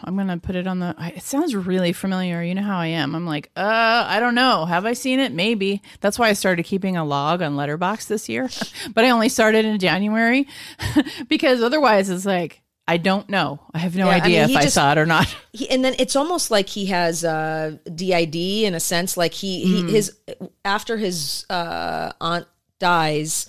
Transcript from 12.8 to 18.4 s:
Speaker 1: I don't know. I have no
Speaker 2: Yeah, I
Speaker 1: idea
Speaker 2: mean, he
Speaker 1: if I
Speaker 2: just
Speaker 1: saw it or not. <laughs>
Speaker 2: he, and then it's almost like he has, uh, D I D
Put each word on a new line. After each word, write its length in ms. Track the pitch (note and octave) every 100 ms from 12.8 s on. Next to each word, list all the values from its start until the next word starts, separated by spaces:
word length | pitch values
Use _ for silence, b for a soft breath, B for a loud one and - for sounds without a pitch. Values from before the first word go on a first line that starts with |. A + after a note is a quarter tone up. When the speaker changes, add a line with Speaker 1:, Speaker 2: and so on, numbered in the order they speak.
| -
Speaker 1:
I 120 | E3+
don't 320 | F#3+ G3 F#3+
know. 320 | G3 C#3+ D3 -
I 40 | D#3+
have 160 | F3 F3+
no 120 | F#3+
Speaker 2:
Yeah, 40 |
I 40 | F3+
Speaker 1:
idea 240 | F3 E3
Speaker 2:
mean, 80 | D#3
he 40 | D#3+
Speaker 1:
if 40 |
I 40 |
Speaker 2:
just 120 | D3 F3
Speaker 1:
saw 160 | C#3+
it 60 | D3+
or 80 | D#3+
not. 280 | E3 G#3 -
<laughs> 100 | -
Speaker 2:
he, 160 | A3+ -
and 160 | B3+ C4
then 100 | B3
it's 180 | B3+ C4+
almost 340 | D#4 F4 -
like 160 | G#3 G3
he 200 | G#3 G3
has, 360 | F3+ E3+ E3
uh, 540 | E3 D#3 D#3 D#3+ D#3 D3+ - D#3+
D 180 | F#3
I 120 | F3 E3
D 400 | E3